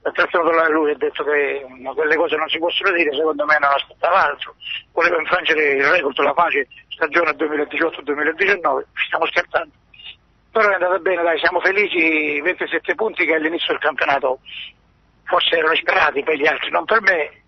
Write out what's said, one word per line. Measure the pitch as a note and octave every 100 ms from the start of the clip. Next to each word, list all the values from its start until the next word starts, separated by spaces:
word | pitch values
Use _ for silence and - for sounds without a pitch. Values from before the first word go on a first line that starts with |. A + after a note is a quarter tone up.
ha | -
trattato | - F3 F3 D#3+
la, | E3 D#3+
lui | D#3 D3+
ha | C#3
detto | D3 -
che, | C#3+ D3 C#3 C#3 C3 B2+
ma | C3+
quelle | C3+ D#3 E3
cose | E3+ D3+
non | D#3
si | D#3+
possono | E3+ - F#3+ E3+
dire, | D3+
secondo | C#3 D#3 D3
me | D3 D3+
non | C#3+
aspettava | C#3 - - - F#3 D#3
altro, | C#3+ - - - - -
voleva | - E3+ E3+
infrangere | D3+ F3+ D#3+ D#3 D3
il | C#3 C#3
record | F3 C#3+ C3+
La | C#3+
Face | C#3 D#3+ C#3 C3 - -
stagione | - D#3 E3+ E3
duemiladiciotto | C#3+ D#3 D3+ D3 D3 E3 -
duemiladiciannove, | C3+ C#3+ D3+ D#3+ G3 G3 D#3+ C3 -
ci | - -
stiamo | F3+ E3
scherzando. | - - D#3 D#3 _ _ - - - _ _ _
Però | A3+ G#3
è | F#3+
andata | F3+ F#3
bene, | E3+ F3+
dai, | E3+ D#3
siamo | E3+ F3
felici, | F3+ G3 G3 F3 D#3+ D#3 D3+ D3
ventisette | D#3+ F3+ D#3+ E3 -
punti | E3 A3 F3 D#3+
che |
all'inizio | D#3+ D#3 E3 -
del | D#3
campionato | C#3+ D#3 D#3+ C#3 C3+ C3 - - - _ _ _ _ _
forse | - F3 - E3
erano | D#3+ D#3
sperati | - F#3+ D#3 C#3
per | C#3+ D#3
gli | -
altri, | C#3 -
non | E3+ D#3+
per | A3
me | G3 F3 D3 -